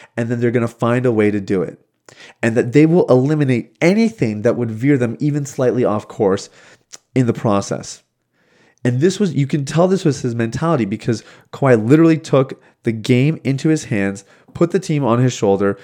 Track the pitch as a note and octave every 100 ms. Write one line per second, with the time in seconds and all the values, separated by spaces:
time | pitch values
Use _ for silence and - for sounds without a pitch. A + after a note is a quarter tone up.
0 | - - A#2 A#2+ A#2+ A#2 A#2 - A#2 B2
1 | B2 A2 G#2 G#2 G2 F#2+ - - _ _
2 | - - - _ A#2 A#2 A#2+ C#3+ D#3+ F3
3 | - B2+ C3+ D#3 C3+ A#2+ - _ D#3+ G#3
4 | A3+ - A#2+ G#2+ A#2 - A#2+ G#2+ C3+ C#3
5 | A#2+ A#2 D3+ D3 C#3+ - B2+ A#2 G2 G#2
6 | - - G2+ G2 - _ - _ _ -
7 | _ C3 A#2+ - A#2 G2+ - - - -
8 | _ _ _ _ _ _ _ _ B2+ B2
9 | F3 F#3 G3+ C#3 C3+ D#3 C#3 D#3 F#3 F#3+
10 | D#3 C3 B2+ A#2 A#2 B2+ E3 D3+ G2+ A2
11 | - A2 - - _ - C#3 A#2 A2 D#3
12 | E3 D#3+ - C#3 C3 - _ _ A#2+ A2
13 | G#2+ B2 C#3+ D#3 - C3+ D#3+ D#3 - G#2+
14 | G2 G2+ - _ _ - E3+ G3 - D3
15 | B2 A#2+ B2+ - G#2 G2 G2 G2